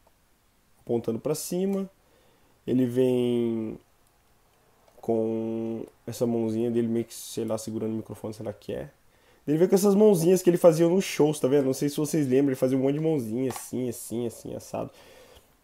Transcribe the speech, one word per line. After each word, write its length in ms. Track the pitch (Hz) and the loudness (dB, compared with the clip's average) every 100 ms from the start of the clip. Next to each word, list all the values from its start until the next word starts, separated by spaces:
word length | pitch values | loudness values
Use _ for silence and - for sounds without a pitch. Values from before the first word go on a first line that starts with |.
| _ _ _ _ _ _ _ _ | _ _ _ _ _ _ _ _
apontando 360 | - 120 113 110 | -4 -2 -2 -4
pra 160 | - | -4
cima. 560 | 156 - 175 196 196 190 _ _ _ _ _ _ _ - | -6 -6 -4 -2 -4 -6 _ _ _ _ _ _ _ -4
Ele 180 | 127 127 | 0 0
vem 960 | 120 127 123 123 120 117 113 110 - _ _ _ _ _ _ _ _ _ _ _ _ | 2 2 2 0 0 0 -2 -6 -10 _ _ _ _ _ _ _ _ _ _ _ _
com 880 | - 113 110 113 113 113 113 113 - - - | -4 -2 -2 -4 -6 -6 -6 -8 -12 -16 -14
essa 220 | 117 120 | -4 -2
mãozinha 420 | 117 113 110 120 | 0 -2 -2 -2
dele 180 | 117 117 | 0 0
meio 180 | 113 117 | -2 -4
que, 80 | |
sei 320 | - - - 113 | -10 -12 -8 -6
lá, 120 | 110 | -6
segurando 360 | - 110 110 | -6 -6 -6
o 20 | 110 | -6
microfone, 380 | 110 107 110 | -8 -12 -12
sei 120 | 107 110 | -10 -12
lá 60 | |
o 40 | 104 | -12
que 180 | - | -10
é. 160 | 120 147 - _ _ _ _ - | -10 -10 -16 _ _ _ _ -2
Ele 100 | 151 | 2
vem 100 | 180 | 4
com 80 | 202 | 4
essas 200 | 208 196 | 4 6
mãozinhas 480 | 214 190 160 185 | 6 6 4 4
que 60 | - | 4
ele 80 | 175 | 6
fazia 300 | 175 160 170 | 6 6 4
nos 160 | 185 190 | 2 0
shows, 340 | - 151 147 | 2 2 2
tá 80 | 131 | 2
vendo? 180 | 143 135 | 2 2
Não 80 | |
sei 160 | 131 147 | 0 -2
se 80 | 143 | -2
vocês 300 | 151 165 139 | -2 0 2
lembram, 220 | 127 143 | 4 2
ele 60 | 131 | 2
fazia 220 | 131 135 | 0 2
um 40 | |
monte 140 | 135 143 | 0 0
de 40 | |
mãozinha, 500 | 156 156 113 113 131 | 0 -2 -2 -4 -4
assim, 380 | - - 117 127 | -6 -8 -6 -6
assim, 400 | 117 - 113 117 | -8 -8 -6 -6
assim, 280 | - 123 117 | -8 -12 -12
assado. 360 | - 110 113 - - - - - _ _ | -10 -8 -8 -12 -20 -20 -20 -20 _ _